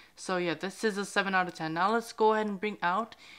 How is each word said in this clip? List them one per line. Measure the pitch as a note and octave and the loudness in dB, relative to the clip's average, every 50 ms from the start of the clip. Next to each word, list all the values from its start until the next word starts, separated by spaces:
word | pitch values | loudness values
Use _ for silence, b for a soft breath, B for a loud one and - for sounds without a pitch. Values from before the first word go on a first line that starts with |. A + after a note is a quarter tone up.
| B B B | B B B
So | B - - F#3 | B -6 -2 -2
yeah, | F3+ F3+ E3+ D#3 | 0 0 0 -2
this | D3+ - G3 F#3+ - - | -2 -4 -8 -4 -2 -2
is | A3 G3 G3+ | -2 0 -2
a | G3 | -4
seven | - - G#3 F#3+ G3 F#3+ | -2 0 0 2 2 2
out | F#3 F3+ F3 | 2 2 0
of | - | -2
ten. | - E3 D#3+ D#3+ | -6 -6 -4 0
Now | E3+ F3+ G3+ A3+ | 2 2 2 2
let's | A#3 A3+ - - | 0 -2 -4 0
go | - A3 G#3+ A3 | 2 4 4 4
ahead | G#3+ G#3+ | 4 2
and | G#3 G3+ F3+ | -2 -2 -4
bring | - G#3+ G3+ - - | -4 -6 -4 -2 0
out | F3 F3+ G3+ A3+ - - B B B B | 0 0 0 -2 -6 -10 B B B B